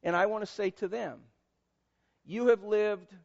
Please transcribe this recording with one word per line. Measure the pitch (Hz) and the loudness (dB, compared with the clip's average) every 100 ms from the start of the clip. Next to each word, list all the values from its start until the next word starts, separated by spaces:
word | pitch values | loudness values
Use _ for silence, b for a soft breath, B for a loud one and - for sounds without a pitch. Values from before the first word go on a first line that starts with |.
And | 233 175 | 0 2
I | 196 | 2
wanna | 214 214 | 0 -6
say | - 196 | -4 -4
to | - 190 | -2 -6
them, | 220 196 123 - _ _ _ _ _ _ _ _ _ - | -6 -8 -10 -20 _ _ _ _ _ _ _ _ _ -10
"You | 202 247 | 0 4
have | 226 | 4
lived | 202 214 214 202 180 190 | 4 0 2 -2 -10 -20